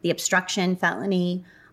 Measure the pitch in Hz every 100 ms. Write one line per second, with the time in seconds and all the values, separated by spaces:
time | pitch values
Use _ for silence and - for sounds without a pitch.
0 | 170 170 - 185 185 - 180 180 175 180
1 | 196 180 180 180 180 - -